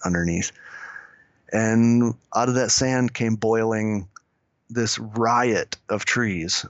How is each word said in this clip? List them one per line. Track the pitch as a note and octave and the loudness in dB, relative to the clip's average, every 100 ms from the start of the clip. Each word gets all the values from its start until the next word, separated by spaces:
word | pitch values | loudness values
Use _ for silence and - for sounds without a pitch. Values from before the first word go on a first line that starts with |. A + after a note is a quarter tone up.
underneath. | F2+ F2 E2+ E2+ - - - - - - - - _ _ - | -2 0 0 0 -4 -8 -20 -18 -18 -18 -20 -20 _ _ -4
And | G#2 A2 A2+ A#2 A#2 A#2+ A#2 _ | 0 2 4 4 4 2 -2 _
out | - B2 | 0 2
of | B2+ | 2
that | A#2+ | 2
sand | - C3 C3 B2 | 2 2 2 0
came | - A#2 A2 | 0 -2 0
boiling | A2 A2+ A2+ A2 G#2+ G#2 F#2+ - - _ _ _ - | 2 2 2 0 -2 -2 -6 -14 -20 _ _ _ -8
this | A#2+ A2+ - | -4 -2 -4
riot | A2+ G#2+ A2+ A#2+ B2 G2+ - - - | -6 -2 2 2 2 0 -2 -8 -6
of | G#2 | -4
trees, | - - A2+ F2+ E2 - | -2 -2 0 -2 -4 -6